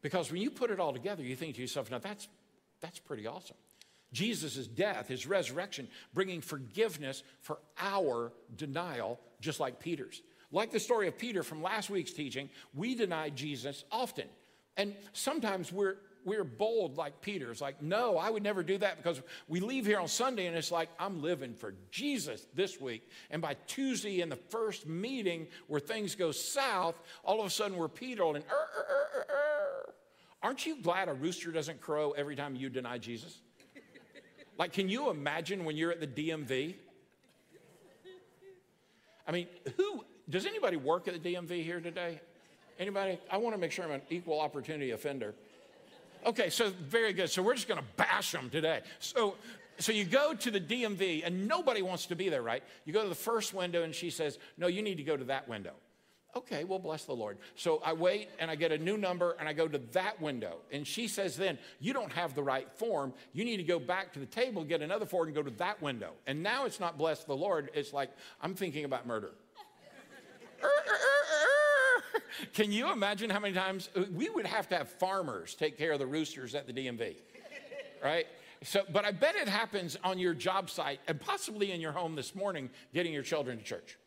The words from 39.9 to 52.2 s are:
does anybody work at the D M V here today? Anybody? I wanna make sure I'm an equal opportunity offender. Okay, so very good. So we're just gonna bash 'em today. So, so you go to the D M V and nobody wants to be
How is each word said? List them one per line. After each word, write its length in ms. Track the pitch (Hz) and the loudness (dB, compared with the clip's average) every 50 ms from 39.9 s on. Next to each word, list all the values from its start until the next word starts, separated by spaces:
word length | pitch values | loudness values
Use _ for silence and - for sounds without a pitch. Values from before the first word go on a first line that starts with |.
| 392 220 - - - - - - | 2 -4 -8 -12 -20 -18 -10 -2
does 160 | 139 185 - | -2 0 0
anybody 300 | 392 427 440 320 208 175 | 2 0 4 2 4 2
work 320 | 156 127 143 160 180 175 - | 2 4 4 4 4 2 -2
at 60 | 180 | -4
the 60 | 165 | -2
D 140 | 156 175 175 | -2 -2 -2
M 120 | 180 170 | -2 -4
V 160 | 160 180 175 | -4 -4 -4
here 180 | 160 165 175 175 | -2 -2 -4 -4
today? 400 | 165 170 160 180 175 170 165 156 - - - - - - - _ - - - - | -4 -6 -4 -4 -4 -4 -4 -6 -12 -20 -20 -20 -20 -20 -20 _ -20 -20 -8 -4
Anybody? 400 | 180 202 196 196 196 190 180 180 - - | -4 0 0 0 2 2 0 -2 -2 -2
I 100 | 190 196 | 0 2
wanna 200 | 233 233 220 202 | 2 2 2 0
make 140 | 175 156 | 0 0
sure 120 | - - 180 | -2 -2 -2
I'm 60 | 160 | -2
an 120 | 147 135 - - | -4 -4 -4 -4
equal 300 | 160 175 170 165 156 151 | -4 -4 0 0 2 2
opportunity 520 | 151 147 - 143 123 - 156 151 143 127 | 2 0 0 -4 -6 -4 -4 -2 -2 -2
offender. 420 | 113 107 - 147 139 131 113 104 107 - - - - - - - - - - - - - - - - - - | -2 -2 -2 -2 -2 -2 -4 -6 -6 -10 -16 -20 -20 -20 -20 -20 -20 -20 -20 -20 -20 -20 -20 -20 -20 0 0
Okay, 260 | 233 233 240 220 170 | 0 4 4 2 2
so 200 | - - 233 202 | 4 4 4 2
very 420 | 190 180 165 135 214 233 226 220 | 2 -2 -6 2 4 4 4 4
good. 160 | 190 170 185 160 | 4 2 2 2
So 140 | - 185 | 2 4
we're 120 | 180 214 269 | 4 4 4
just 120 | 254 202 | 4 2
gonna 180 | - 208 156 135 107 - | 0 0 -2 -2 -6 2
bash 360 | - - - - 208 196 - - | 2 4 4 4 2 2 0 -2
'em 140 | 151 127 123 | -4 -4 -2
today. 320 | 120 160 156 160 160 123 - - - - | -2 2 2 2 2 2 -2 -8 -14 -10
So, 340 | - - - 247 226 202 185 - - - - - - - - - | -10 -2 2 4 4 4 2 -2 -12 -16 -16 -16 -18 -20 -8 -2
so 120 | 170 - | 0 2
you 140 | 220 208 202 | 2 2 2
go 300 | 170 175 269 294 302 320 | 6 6 6 6 6 2
to 160 | - - 240 | 0 -2 0
the 100 | 214 196 | 0 0
D 240 | 175 147 226 254 240 | 0 0 0 0 0
M 100 | 214 202 | 0 0
V 300 | 175 196 185 165 151 165 | 0 0 2 2 0 0
and 240 | 175 180 185 196 220 | 0 0 0 2 2
nobody 340 | 311 349 339 269 240 208 | 2 4 4 4 4 4
wants 240 | 185 185 185 165 - | 0 0 -2 -4 -4
to 100 | - 175 | -4 -4
be 120 | 165 | -2